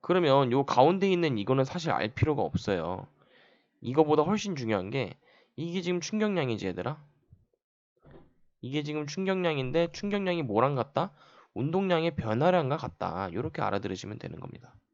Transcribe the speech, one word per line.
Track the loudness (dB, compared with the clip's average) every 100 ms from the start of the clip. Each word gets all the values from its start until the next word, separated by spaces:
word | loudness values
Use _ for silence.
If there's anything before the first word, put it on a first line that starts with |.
그러면 | 2 4 6 6 6
요 | 2
가운데 | 2 6 6 6 2
있는 | 2 2 0
이거는 | 0 2
사실 | 2 -2 -2
알 | -2 -2
필요가 | 0 0 2
없어요. | 0 -2 -2 -2 -2 -6 -10 _ _ _ _ _ _ _
이거보다 | -4 2 4 4
훨씬 | 2 0 -2 -6
중요한 | -2 -2 -2
게 | -4 -4 -8 _ _ _ -10
이게 | -6 -4
지금 | -2 -4
충격량이지, | -2 -2 -2 0 -2 -2 -4
얘들아. | -4 -6 -8 -14 _ _ -20 _ _ _ _ _ _ -20 -20 -20 _ _ _
이게 | -6 -4
지금 | -4 -4 -6
충격량인데 | -4 -2 0 0 0 0 0 0
충격량이 | -2 -4 -2 -2 -2
뭐랑 | 0 2 2
같다? | 2 -2 -2 -4 _ -20 -20 _
운동량의 | -4 -2 0 2 2 0 -2
변화량과 | -2 2 4 4 2 -2
같다. | -6 -6 -6 -4 -6
요렇게 | -4 -6 -4
알아들으시면 | -2 -2 -4 -8 -8 -10
되는 | -10 -12
겁니다. | -14 -14 -20 -20 _